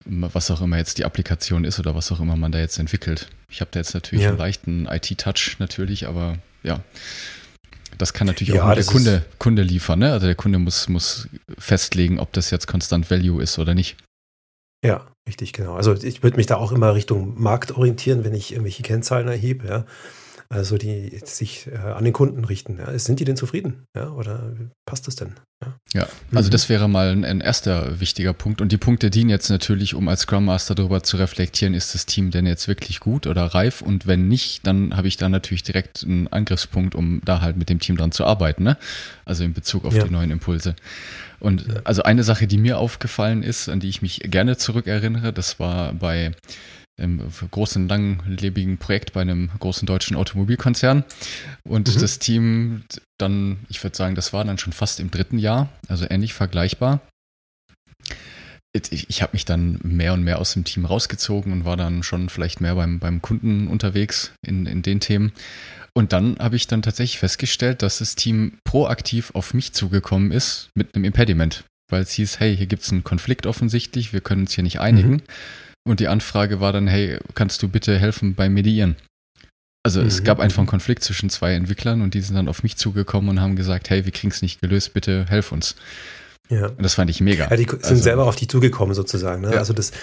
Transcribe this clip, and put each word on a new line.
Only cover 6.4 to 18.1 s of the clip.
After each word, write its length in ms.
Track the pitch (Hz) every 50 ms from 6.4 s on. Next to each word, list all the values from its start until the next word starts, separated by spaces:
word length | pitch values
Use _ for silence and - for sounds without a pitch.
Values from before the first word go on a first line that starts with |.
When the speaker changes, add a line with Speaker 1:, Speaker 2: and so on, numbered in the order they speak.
| - _ _ _
Speaker 2:
ja. 200 | - 85 78 - - _ - - - - - - - - - - - - - _ _ - - - - - -
Das 160 | - 95 - -
kann 140 | - 101
natürlich 260 | 95 90 - - - 98
Speaker 1:
Ja, 80 | 92
Speaker 2:
auch 40 | 90
nur 80 | 101 104
der 80 | 104 92
Speaker 1:
das 80 | 92
Speaker 2:
Kunde, 200 | 104 127 123 110 101 87 80 -
Speaker 1:
ist 80 | - -
Speaker 2:
Kunde 220 | - 113 113 104 95
liefern, 360 | 90 90 87 - - 82 87
ne? 120 | 120 147
Also 140 | 139 101 92
der 80 | 90 87
Kunde 240 | - - 101 98 90
muss, 300 | 87 85 - - - -
muss 380 | 90 85 - - - - - - - - _ - -
festlegen, 640 | - - - 101 90 - - - 92 87 87 90 -
ob 140 | - - -
das 180 | 95 85 -
jetzt 160 | 90 85 -
Constant 420 | - - 87 - - 85 85 82 -
Value 320 | 92 92 90 90 85 76
ist 160 | - - -
oder 160 | 80 80 85 87
nicht. 220 | 90 95 - - - - _ _ _ _ _ _ _ _ _ _ _ _ _ _ _ -
Speaker 1:
Ja, 220 | 117 92 - - - _ _ -
richtig, 260 | - - - 104 - -
genau. 220 | - 95 87 85
Also 180 | - 104 107 98
ich 260 | 95 104 127 117 -
würd 140 | - 123 123
mich 80 | 123 107
da 120 | - 117
auch 140 | 90 113 104
immer 220 | - 117 110 107 104
Richtung 480 | 104 104 - 113 98 95 98 120 113
Markt 300 | 113 104 110 120 - -
orientieren, 520 | - 123 127 123 113 - - 131